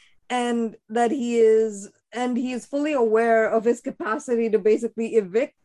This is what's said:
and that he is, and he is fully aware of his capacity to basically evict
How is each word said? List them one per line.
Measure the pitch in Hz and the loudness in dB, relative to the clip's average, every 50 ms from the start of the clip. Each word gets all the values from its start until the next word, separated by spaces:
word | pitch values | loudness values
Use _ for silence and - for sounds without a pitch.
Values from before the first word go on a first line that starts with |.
| _ _ _ _ _ _ | _ _ _ _ _ _
and | 240 247 240 240 240 233 233 220 196 - _ _ | -4 -2 -2 0 -2 -2 -2 -4 -6 -12 _ _
that | 220 240 240 233 220 | -2 0 0 0 0
he | 277 240 240 233 233 | -2 -2 -2 2 4
is, | 226 220 220 220 220 220 208 196 196 208 _ _ _ _ - | 4 6 6 4 2 0 -2 -10 -16 -18 _ _ _ _ -8
and | 233 247 247 247 | -6 -4 -2 -2
he | 233 262 254 254 | -4 -4 -4 -6
is | 233 - | -8 -10
fully | - - 285 294 311 302 | -6 -6 -4 -2 -2 0
aware | 269 233 226 214 220 233 233 226 226 220 202 | 0 2 2 2 2 4 4 4 2 2 2
of | 190 226 196 | 0 0 2
his | 233 240 240 | 0 -2 0
capacity | _ 269 - _ 339 214 214 311 - - 240 233 233 226 | _ -10 -10 _ -6 -6 -6 -6 -4 -2 -2 0 0 0
to | 208 214 | 0 2
basically | 185 214 214 220 226 220 - - 226 220 175 | 4 4 2 2 0 -6 -4 -4 -6 0 0
evict | 226 202 180 175 226 277 285 _ _ | 0 0 2 -2 -2 -2 -2 _ _